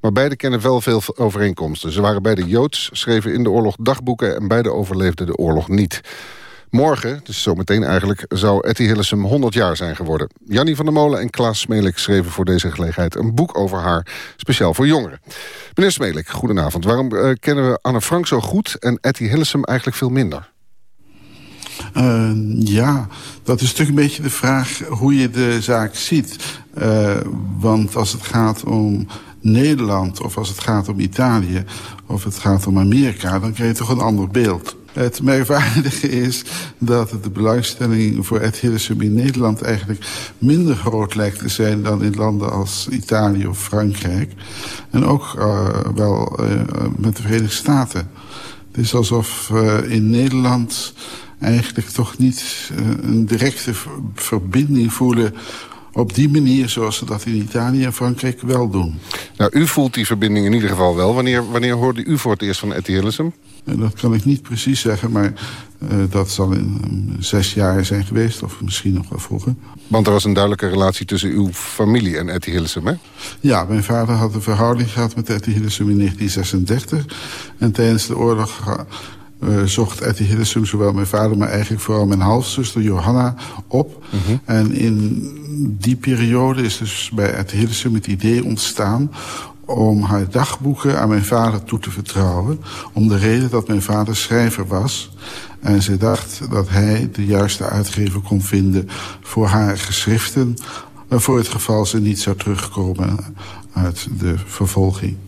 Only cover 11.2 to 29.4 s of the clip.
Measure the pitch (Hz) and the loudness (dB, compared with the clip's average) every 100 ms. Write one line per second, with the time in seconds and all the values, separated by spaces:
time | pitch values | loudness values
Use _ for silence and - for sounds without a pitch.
11.2 | 113 - 120 107 - 110 98 87 - 101 | -4 -2 0 0 -2 2 2 0 2 2
12.2 | 85 - 92 90 90 76 82 82 85 - | 2 -2 0 2 0 -2 -4 -2 -2 0
13.2 | 113 113 175 - 196 98 87 85 - - | 0 2 0 0 -2 0 0 0 -2 -14
14.2 | - - - 127 92 82 139 156 101 - | -16 -12 -2 2 2 4 4 4 0 -12
15.2 | - - - - - - 196 - 117 78 | -18 -18 -16 -18 -6 2 2 2 -2 -2
16.2 | 80 - 113 98 73 - 90 120 131 110 | -6 -6 0 0 0 0 2 2 2 2
17.2 | 135 127 - 143 127 123 120 120 - 170 | 2 2 2 2 2 2 0 0 2 0
18.2 | 175 131 104 196 214 - 123 120 131 135 | 2 0 2 -2 -2 -2 -2 0 0 0
19.2 | 113 135 151 143 - 127 131 - 131 131 | 0 2 2 0 0 -2 -2 -2 0 2
20.2 | 110 - - _ - - - - - - | 0 -2 -12 _ -20 -20 -20 -20 -20 -20
21.2 | - - - - - - 104 98 127 113 | -20 -20 -20 -18 -16 -12 -8 2 2 4
22.2 | 113 110 107 113 107 104 127 143 104 - | 2 2 0 0 4 4 4 2 -2 -10
23.2 | - - - 127 127 - 151 143 143 - | -16 -10 -2 2 2 2 2 4 2 0
24.2 | 143 - 127 135 127 - - 117 131 139 | -6 -2 0 0 0 -6 -6 0 4 4
25.2 | 127 113 123 117 107 117 107 - - 165 | 2 2 2 0 0 0 0 -4 0 0
26.2 | 117 - - - - - 110 107 104 101 | 0 -8 -12 -14 -16 -4 2 2 2 0
27.2 | - - 98 95 110 110 104 117 104 117 | -4 -6 -6 -2 2 2 2 0 -2 -4
28.2 | - 117 113 110 - 113 107 104 101 - | -2 0 2 0 -2 0 2 0 -4 -10
29.2 | - - | -18 -2